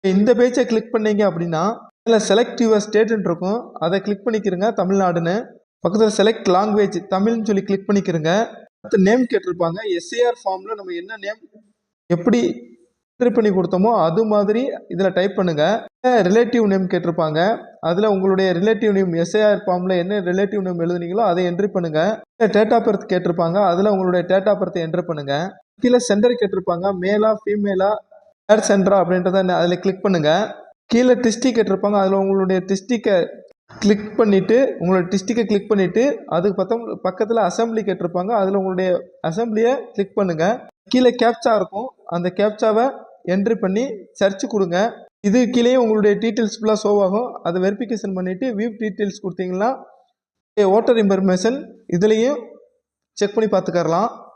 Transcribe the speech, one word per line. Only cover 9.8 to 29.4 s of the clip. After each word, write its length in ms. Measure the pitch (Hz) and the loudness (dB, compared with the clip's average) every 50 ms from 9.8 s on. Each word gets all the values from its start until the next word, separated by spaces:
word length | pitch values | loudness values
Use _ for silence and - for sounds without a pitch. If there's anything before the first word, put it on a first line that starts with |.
| 226 208 180 | -4 -4 -4
எஸ் 120 | 170 175 - - | -4 -4 -6 -2
ஐ 40 | 233 240 | 0 0
ஆர் 80 | 240 240 240 | 0 0 -2
ஃபார்ம்ல 320 | - 196 190 185 190 208 226 208 | -4 -6 -6 -6 -8 -10 -10 -10
நம்ம 120 | 196 185 175 170 | -8 -10 -10 -10
என்ன 160 | 180 196 226 214 196 | -10 -12 -14 -10 -10
நேம் 160 | 202 214 220 - _ _ - _ _ _ _ _ _ _ _ _ _ 170 | -10 -10 _ -16 _ _ -20 _ _ _ _ _ _ _ _ _ _ -2
எப்படி 240 | 165 170 247 208 240 233 - - - - - - _ _ _ _ _ _ _ _ | 0 2 2 4 4 2 0 -2 -6 -14 -20 -20 _ _ _ _ _ _ _ _
என்ட்ரி 180 | _ 247 247 233 | _ 0 2 2
பண்ணி 120 | 240 214 208 190 | 2 2 2 2
கொடுத்தோமோ 360 | 190 175 170 185 180 190 226 233 202 160 | 2 0 0 0 2 2 2 4 2 2
அது 180 | 165 165 208 226 214 214 | 2 2 0 0 2 2
மாதிரி 280 | 208 202 196 214 233 262 277 - - - - 175 | 2 2 2 0 0 -2 -4 -6 -8 -12 -10 -4
இதுல 160 | 175 190 190 190 | -2 -2 0 2
டைப் 180 | 180 185 196 190 | 0 -2 0 0
பண்ணுங்க. 260 | 220 185 180 160 147 151 175 214 233 - - _ _ - 254 254 233 185 | 0 0 0 0 2 2 0 0 -2 -4 -12 _ _ 0 2 2 4 4
ரிலேட்டிவ் 380 | 180 202 226 240 220 - 240 220 202 | 4 4 2 2 2 2 0 2 2
நேம் 140 | 196 190 185 180 | 2 0 0 0
கேட்டிருப்பாங்க, 480 | 180 175 175 170 165 175 165 156 151 156 175 208 233 330 339 - - _ - | -2 -2 -2 -2 -2 -2 -2 -2 0 0 0 0 0 -4 -8 -20 -18 _ -4
அதுல 220 | 160 175 185 214 214 202 | -2 0 2 2 2 0
உங்களுடைய 320 | 190 185 196 190 190 190 185 180 170 | 2 2 0 2 2 2 0 0 0
ரிலேட்டிவ் 320 | 190 220 226 214 226 214 202 | 2 0 0 2 0 0 2
நேம் 180 | 190 190 180 165 165 170 | 2 0 0 0 -2 -2
எஸ் 100 | 170 - 214 | 0 0 2
ஐ 20 | 214 | 2
ஆர் 160 | 214 202 190 208 | 2 2 2 0
ஃபார்ம்ல 320 | 196 180 180 180 190 185 175 170 | -2 -2 -2 0 0 0 0 0
என்ன 160 | 185 208 208 180 175 | -2 -4 -4 -2 -2
ரிலேட்டிவ் 320 | 180 190 202 190 208 208 190 | 0 0 -2 -2 -2 -4 -4
நேம் 160 | 185 180 170 165 | -4 -4 -4 -2
எழுதுனீங்களோ 380 | 170 180 175 170 170 180 208 233 196 | -2 -2 -4 -4 -4 -2 0 0 2
அதை 120 | 170 180 185 175 | 2 0 0 -2
என்ட்ரி 200 | 175 175 202 208 - | -2 -2 -4 -2 -2
பண்ணுங்க. 280 | 190 175 165 151 156 165 202 220 - - _ _ _ 233 202 - | -4 -4 -2 0 0 0 0 -2 -6 -10 _ _ _ 0 2 4
date 200 | 202 220 214 233 | 2 2 4 2
of 60 | 233 - | 2 2
birth 160 | 233 202 196 - - 185 | 2 -2 -2 -2 -2 -2
கேட்டிருப்பாங்க, 440 | 180 180 185 170 175 170 165 170 202 208 180 | -2 0 -2 -2 0 -2 0 2 2 2 2
அதுல 200 | 170 180 190 214 202 | 2 2 2 2 2
உங்களுடைய 280 | 190 185 180 180 180 175 180 | 2 0 0 0 0 0 2
date 160 | 190 196 190 214 202 | 0 2 2 2 0
of 60 | 185 | 0
birth 160 | 196 180 - 180 165 | -2 -4 -4 -6 -4
என்ட்ரி 200 | 160 160 175 175 - | -4 -4 -4 -4 -4
பண்ணுங்க. 240 | 165 147 143 139 139 147 175 196 - - _ _ _ _ - | -8 -8 -4 -4 -4 -4 -4 -6 -10 -16 _ _ _ _ 2
கீழே 180 | 247 247 247 240 - | 4 4 2 4 2
சென்டர் 280 | 202 208 214 240 247 240 226 | 2 2 4 2 2 2 -2
கேட்டிருப்பாங்க, 500 | 190 196 190 185 - 175 170 180 202 196 180 175 | -2 -2 -4 -2 -2 -4 -2 -2 -2 -2 -2 -2
மேலா 280 | 190 208 208 214 220 214 214 | 0 0 2 2 2 0 0
ஃபீமேலா 500 | _ 208 208 208 202 202 196 185 190 202 214 214 _ _ - - _ _ _ _ _ - | _ -4 -2 -2 -2 -2 0 0 0 0 0 -2 _ _ -20 -20 _ _ _ _ _ 2
தேர்ட் 200 | 208 214 214 - | 2 2 4 2
சென்டரா 300 | 202 196 185 185 202 196 175 | 2 2 4 4 4 2 2
அப்படின்றத 400 | 170 185 185 175 185 180 196 | 2 0 0 0 0 0 0